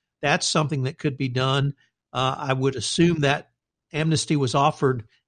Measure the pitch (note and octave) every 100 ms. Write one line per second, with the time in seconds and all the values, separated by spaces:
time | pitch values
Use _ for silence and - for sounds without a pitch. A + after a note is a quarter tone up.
0 | _ _ D3 F3 - E3+ D3+ D3 B2+ C#3+
1 | D3+ C3 C3+ B2 C3 C#3 C#3+ - _ _
2 | _ B2+ C3 - C#3 C3 C3+ B2+ - -
3 | E3+ E3 C#3+ D3 - _ _ _ _ D3+
4 | D#3+ D3+ - D3+ C3 C#3 D3 - C#3 B2
5 | - _